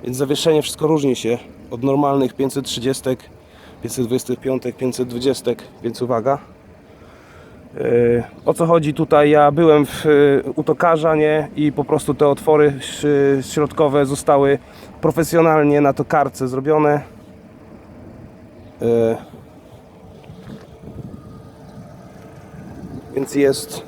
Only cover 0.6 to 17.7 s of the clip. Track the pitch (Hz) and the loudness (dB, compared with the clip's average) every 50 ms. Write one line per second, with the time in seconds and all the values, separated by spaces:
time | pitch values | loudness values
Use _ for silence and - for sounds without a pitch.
0.6 | 147 - - - 156 156 160 156 139 139 123 - - 110 120 120 - - - - | 0 -2 -6 -4 0 0 0 2 2 0 -2 -2 -2 -4 -4 -4 -6 -18 -20 -20
1.6 | - - 127 117 123 139 139 143 147 139 139 139 131 123 - - 135 135 - 139 | -16 -14 -10 -4 -2 -2 0 2 0 2 2 0 0 -2 -2 -4 -4 -4 -4 -6
2.6 | 131 - - 127 117 131 135 - - 131 131 - - - - - - - - - | -8 -8 -8 -6 -4 -4 -4 -4 -4 -6 -6 -6 -8 -20 -20 -20 -20 -20 -20 -20
3.6 | - - - - - 120 - - 127 110 123 131 - - 127 - - 135 131 127 | -20 -20 -20 -14 -12 -10 -6 -4 -4 -2 -2 -4 -4 -4 -8 -6 -4 -4 -4 -4
4.6 | - 123 117 - 131 127 120 - 127 123 117 120 123 139 131 - - 131 117 - | -6 -8 -8 -6 -6 -6 -4 -4 -6 -6 -6 -4 -2 -2 -2 -2 -4 -6 -6 -6
5.6 | - - - - - 117 117 - 127 117 127 113 107 131 139 143 - - - - | -10 -20 -20 -10 -8 -8 -6 -6 -4 -4 -2 -2 0 -2 -4 -4 -6 -18 -20 -20
6.6 | - - - - - - - - - - - - - - - - - - - - | -20 -20 -20 -20 -20 -20 -20 -20 -20 -20 -20 -20 -20 -20 -20 -20 -20 -20 -20 -20
7.6 | - - - - - 120 123 120 120 117 120 120 117 - - - - - 160 - | -20 -18 -12 -6 -2 0 2 2 2 2 2 0 -2 -6 -14 -6 -4 -4 0 0
8.6 | 170 165 170 170 151 151 143 139 160 - 160 147 147 147 151 147 147 147 147 156 | 2 2 2 2 2 0 -2 -2 0 2 4 4 6 6 6 6 6 4 4 4
9.6 | 170 160 151 151 143 - - - - 156 147 143 147 143 139 131 - 135 123 - | 4 6 6 4 4 0 -4 -2 2 4 6 6 6 6 4 2 0 -2 -6 -4
10.6 | 147 - 151 - - 170 165 156 151 160 160 151 151 151 151 156 147 143 - - | -2 -2 -2 0 2 2 2 2 2 0 2 2 2 2 2 0 -2 -4 -4 -2
11.6 | 151 147 143 147 143 - 147 151 - - 139 - 147 143 143 - - - 156 151 | -2 -2 -2 -2 -2 -2 -2 -2 -2 -4 0 2 2 2 2 2 2 2 4 4
12.6 | 147 147 139 135 - - - - - 147 147 139 139 139 139 135 123 - - 156 | 4 2 2 -2 -12 -14 -10 -4 0 0 2 2 4 2 2 0 -2 -4 -2 -2
13.6 | 151 131 - - 160 143 135 147 143 131 143 135 - - 147 139 139 139 143 - | -2 -2 0 0 0 2 2 0 0 0 -2 -4 0 2 4 4 4 2 0 -2
14.6 | - - - - - - - - - 160 165 165 160 - - 165 165 165 156 156 | -4 -16 -20 -20 -20 -20 -14 -4 -2 -2 0 0 -4 0 2 2 4 4 4 4
15.6 | 147 147 143 147 143 139 135 - 143 - - 156 143 139 - - 135 127 127 131 | 2 2 2 4 2 2 0 0 -4 -2 0 0 0 -2 -4 -6 -8 -6 -6 -6
16.6 | 135 143 151 156 151 147 147 147 - - - - - - - - - - - - | -2 0 0 2 2 2 0 0 -4 -10 -20 -20 -20 -20 -20 -20 -20 -20 -20 -20
17.6 | - - | -20 -20